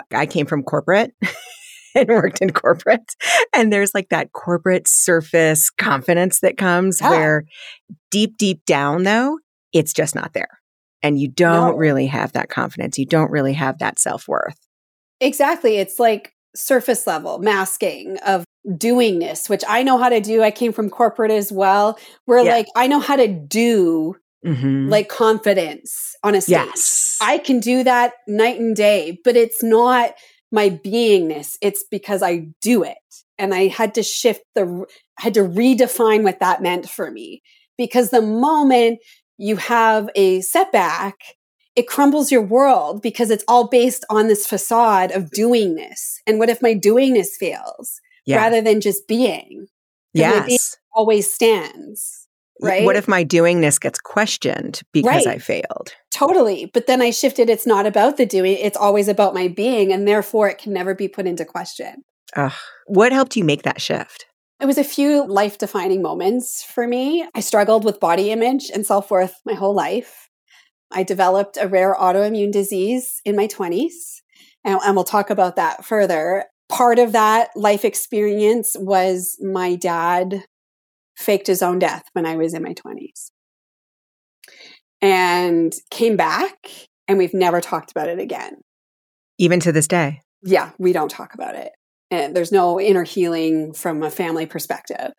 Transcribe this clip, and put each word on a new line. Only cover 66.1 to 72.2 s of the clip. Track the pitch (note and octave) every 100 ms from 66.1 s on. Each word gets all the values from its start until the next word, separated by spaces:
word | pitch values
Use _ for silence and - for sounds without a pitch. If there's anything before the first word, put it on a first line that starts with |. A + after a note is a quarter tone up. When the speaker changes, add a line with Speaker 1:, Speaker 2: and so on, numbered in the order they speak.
| E3 F3+ B3 A#3+ -
Speaker 2:
for | - - A#3+
me. | B3 C4 E4+ E4 -
I |
struggled | G#3 G#3+ G#3 A3
with | G#3+ G#3
body | E3 F3 G3+
image | A3+ A#3 C4+ -
and | G3+ G#3
self-worth | G3+ G3 F#3+ F#3 - -
my |
whole | F#3+ G3 G3+
life. | D3+ G3+ - - _ _ _ _ _ _ _
I | F#3
developed | F#3 F#3+ F#3 F#3+ G3+ -
a | G3
rare | F#3 F#3+
autoimmune | F#3+ F#3 F#3